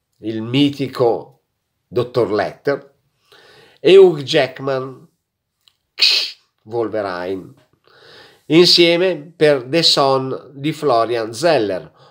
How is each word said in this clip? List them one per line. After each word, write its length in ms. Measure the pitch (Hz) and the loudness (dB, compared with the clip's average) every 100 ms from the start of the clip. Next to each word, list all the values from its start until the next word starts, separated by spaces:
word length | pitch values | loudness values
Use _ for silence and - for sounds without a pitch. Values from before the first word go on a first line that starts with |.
| _ _ | _ _
il 200 | 107 110 | -10 -10
mitico 1000 | 113 135 143 139 135 - 120 92 - _ _ _ _ _ _ | -4 0 0 -2 -6 -2 0 -2 -6 _ _ _ _ _ _
dottor 440 | 123 120 123 101 | -6 -4 -2 -2
Lecter, 640 | 107 - - 143 139 - _ _ _ _ - - - - _ | -2 -4 -6 -6 -6 -8 _ _ _ _ -20 -20 -20 -20 _
e 160 | 147 190 | 6 8
Hugh 240 | 185 151 | 8 4
Jackman, 840 | 127 151 131 - 135 131 131 127 - _ _ _ _ _ _ _ _ - - - - - _ _ | -2 -2 -2 -6 -6 -6 -8 -14 -20 _ _ _ _ _ _ _ _ -4 -2 -2 -6 -12 _ _
Wolverine, 920 | 110 117 110 107 98 87 90 95 78 - _ _ _ _ - - - _ - | -10 -6 -4 -6 -6 -8 -8 -10 -12 -20 _ _ _ _ -20 -20 -20 _ 0
insieme 840 | 160 175 - 170 170 185 156 160 - | 4 6 4 4 4 0 -2 -10 0
per 280 | 151 139 | 2 2
The 180 | 123 170 | 0 0
Son 720 | 156 156 135 135 131 120 95 | 0 2 2 0 -2 -8 -12
di 180 | 139 143 | -10 -8
Florian 640 | 147 147 117 113 117 110 | -4 0 0 0 -4 -6
Zeller, 580 | 117 170 143 104 90 - _ - | -2 0 0 0 -6 -10 _ -20